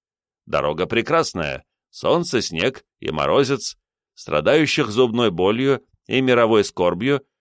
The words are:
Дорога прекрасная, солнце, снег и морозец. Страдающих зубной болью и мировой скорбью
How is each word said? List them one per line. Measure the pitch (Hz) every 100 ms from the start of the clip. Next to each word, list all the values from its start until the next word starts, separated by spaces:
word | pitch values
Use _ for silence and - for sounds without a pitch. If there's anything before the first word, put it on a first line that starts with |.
| _ _ _ _ -
Дорога | 73 73 80 90
прекрасная, | 113 - 165 - 92 73 65 - _ _
солнце, | - 87 160 175 120
снег | - 82 104 - - _
и | -
морозец. | 76 71 110 131 139 - - _ _ _ -
Страдающих | - 78 85 151 151 - 120
зубной | 104 127 113 113
болью | 87 92 117 135 131 - _ -
и | 123
мировой | 131 120 113 110
скорбью | 98 - 87 87 123 139 - _